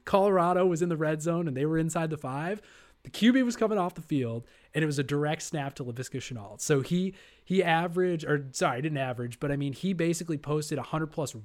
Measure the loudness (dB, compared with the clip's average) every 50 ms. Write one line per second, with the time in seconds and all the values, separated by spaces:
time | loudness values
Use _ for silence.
0 | -4 2 4 4 6 6 6 6 4 4 4 4 4 4 4 2 2 0 0 0
1 | 0 0 0 0 0 0 0 0 0 0 -2 0 0 2 2 2 2 0 0 -2
2 | -2 -2 -4 -4 -6 -6 -6 -4 -4 -4 -6 -6 -10 -16 -20 -20 -20 -20 -20 _
3 | -20 -12 -2 4 6 6 6 6 4 2 0 0 0 2 2 2 0 -2 -4 -8
4 | -6 -2 -2 0 0 -2 -4 -6 -10 -12 -18 _ _ _ -2 0 0 0 0 0
5 | -2 0 0 0 0 0 -2 -4 -6 -6 -4 -4 -4 -4 -6 -8 -8 -8 -8 -8
6 | -8 -8 -8 -10 -8 -8 -10 -10 -12 -12 -12 -6 0 2 2 2 2 2 0 0
7 | 0 -2 -4 -8 -16 -20 -20 _ _ -2 -2 0 2 2 2 2 2 0 0 0
8 | 0 2 0 0 0 0 0 0 0 -4 -4 0 2 2 2 2 -2 -2 0 -2
9 | -2 -2 -4 -4 -6 -8 -6 -4 -4 -2 -2 0 -2 -4 -4 -4 -2 -2 0 0
10 | 0 0 0 -2 -2 -4 -6 -4 -2 -2 -2 -2 -2 -2 -4 -4 -4 -2 -2 -2
11 | -2 -2 -4 -4 -4 -4 -6 -10 -12